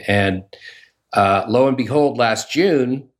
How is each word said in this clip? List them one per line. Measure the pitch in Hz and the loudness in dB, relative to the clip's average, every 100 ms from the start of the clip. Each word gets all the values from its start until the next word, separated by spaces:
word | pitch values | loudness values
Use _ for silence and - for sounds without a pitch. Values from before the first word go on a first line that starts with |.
| - | -2
And, | 101 98 92 95 - - - _ _ _ | 0 0 -2 -8 -20 -20 -20 _ _ _
uh, | - 98 98 113 | 0 2 2 0
lo | 117 135 | 2 2
and | 127 | 0
behold, | 117 143 143 120 | -2 0 0 0
last | 117 110 - | 0 -2 -4
June | 147 190 151 123 135 143 _ | -2 2 2 0 -4 -8 _